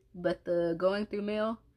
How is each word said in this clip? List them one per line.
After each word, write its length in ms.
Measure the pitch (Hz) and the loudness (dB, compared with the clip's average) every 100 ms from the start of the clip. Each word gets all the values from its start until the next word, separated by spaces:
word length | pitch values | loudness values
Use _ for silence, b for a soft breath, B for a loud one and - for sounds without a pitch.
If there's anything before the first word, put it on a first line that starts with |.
| _ | _
But 300 | 180 175 165 | -4 -2 -2
the 320 | - 175 170 165 | 0 0 2 2
going 280 | 185 202 208 | 2 2 -2
through 160 | 208 | -4
mail, 380 | 208 214 220 226 - | -2 0 -2 -4 -10